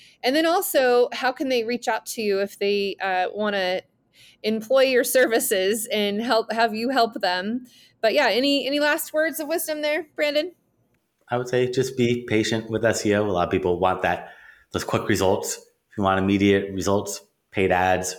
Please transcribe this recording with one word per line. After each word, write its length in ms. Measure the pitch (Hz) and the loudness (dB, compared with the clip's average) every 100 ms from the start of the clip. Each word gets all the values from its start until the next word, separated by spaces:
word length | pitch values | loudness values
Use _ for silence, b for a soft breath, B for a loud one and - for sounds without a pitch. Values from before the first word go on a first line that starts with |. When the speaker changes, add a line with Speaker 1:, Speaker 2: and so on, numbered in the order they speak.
| b b | b b
Speaker 1:
And 140 | 247 294 | -2 2
then 100 | 320 | 2
also, 640 | 359 - 294 254 247 247 | 0 0 2 4 4 2
how 180 | 240 254 | 0 -4
can 160 | 269 269 | -2 -2
they 160 | 247 | -2
reach 240 | 220 240 247 | -2 -4 -2
out 180 | 220 - | -4 -6
to 140 | - | -4
you 200 | 208 196 | -2 0
if 180 | 202 - | -2 -2
they, 380 | 202 202 202 - | -2 0 -2 -4
uh, 260 | 190 185 180 | -2 -2 -2
wanna 500 | 202 214 202 180 185 - _ _ b b b | -2 -2 -2 -2 -4 -6 _ _ b b b
employ 380 | 214 220 220 269 | -6 -4 0 4
your 240 | 262 247 - | 4 4 2
services 840 | 262 254 226 - 196 190 226 - | 2 4 2 0 0 0 -2 -2
and 320 | 214 202 202 | -2 -2 -2
help, 300 | 233 226 220 | 0 0 0
have 240 | 220 233 214 | 0 0 0
you 140 | 240 | -2
help 240 | 262 226 214 | 0 0 0
them? 460 | 190 180 196 247 - B B B | -4 -2 -4 -6 -8 B B B
But 120 | 226 | 0
yeah, 140 | 262 254 | 2 2
any, 400 | 208 277 277 247 | 2 2 2 0
any 140 | 285 | 0
last 320 | 294 320 - | 0 0 -2
words 260 | 311 320 294 | -2 -2 -2
of 80 | 294 | -4
wisdom 360 | 339 330 302 | -4 -4 -4
there, 240 | 302 302 311 - | -2 -2 -4 -4
Brandon? 340 | 294 294 349 - _ _ _ _ _ _ - | -2 0 -2 -6 _ _ _ _ _ _ -6
Speaker 2:
I 80 | 123 | -4
would 100 | 123 | 0
say 240 | 123 123 | 0 0
just 240 | 135 127 - | 0 -2 0
be 300 | 120 120 - | 0 0 0
patient 420 | 110 110 113 110 | 0 0 -2 -2
with 140 | 110 | 0
S 220 | 110 104 107 | 0 0 2
E 100 | 101 | 2
O. 100 | 107 | 2
A 60 | |
lot 160 | 87 87 | 0 0
of 40 | |
people 280 | 95 90 87 | 0 0 2
want 220 | 92 87 | 0 0
that, 320 | 87 85 - B B B B | -2 -2 -6 B B B B
those 120 | 90 | -8
quick 240 | - 117 - | -4 -2 0
results. 480 | 95 95 104 - - - _ _ | 0 2 0 -2 -10 -14 _ _
If 60 | - | -2
you 60 | |
want 160 | 95 95 | 0 2
immediate 540 | 95 101 101 98 98 | 2 4 4 4 2
results, 480 | 95 90 101 104 - - _ _ | -4 0 0 -2 -10 -14 _ _
paid 200 | - 95 | -2 2
ads, 460 | 90 92 90 90 | 2 2 2 -2